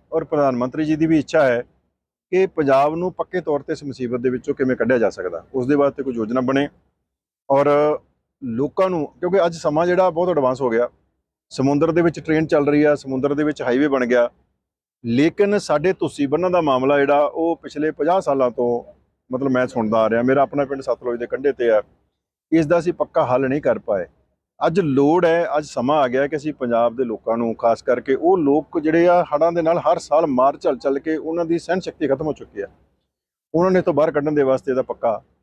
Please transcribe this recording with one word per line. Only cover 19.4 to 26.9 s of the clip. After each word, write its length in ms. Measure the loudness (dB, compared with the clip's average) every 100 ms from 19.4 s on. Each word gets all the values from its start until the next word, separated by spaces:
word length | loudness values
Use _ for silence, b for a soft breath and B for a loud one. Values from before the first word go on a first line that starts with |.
| 0
ਮੈਂ 160 | 0 0
ਸੁਣਦਾ 300 | -2 0 2
ਆ 120 | 2
ਰਿਹਾ। 120 | 2
ਮੇਰਾ 200 | 2 2
ਆਪਣਾ 240 | 2 -2 -4
ਪਿੰਡ 160 | -6
ਸਤਲੁਜ 380 | -4 -4 -4 -6
ਦੇ 80 | -6
ਕੰਢੇ 240 | -2 -2
ਤੇ 180 | 0 2
ਆ, 120 | 2 0 _ _ _ _ _ _
ਇਸ 140 | 0 2
ਦਾ 140 | 0
ਅਸੀਂ 140 | 0
ਪੱਕਾ 320 | -4 -4 -2 0
ਹੱਲ 240 | 0 0
ਨਹੀਂ 120 | 0
ਕਰ 180 | 0 -2
ਪਾਏ। 260 | -2 -4 -4 _ _ _ _ _ -2
ਅੱਜ 120 | 0
ਲੋੜ 460 | 0 2 4 4 2
ਹੈ, 220 | 2 0 -2
ਅੱਜ 80 | -4
ਸਮਾਂ 320 | -4 0 2
ਆ 100 | 2
ਗਿਆ 200 | 0 -2
ਕਿ 80 | -4
ਅਸੀਂ 180 | -6
ਪੰਜਾਬ 420 | -6 -2 0 0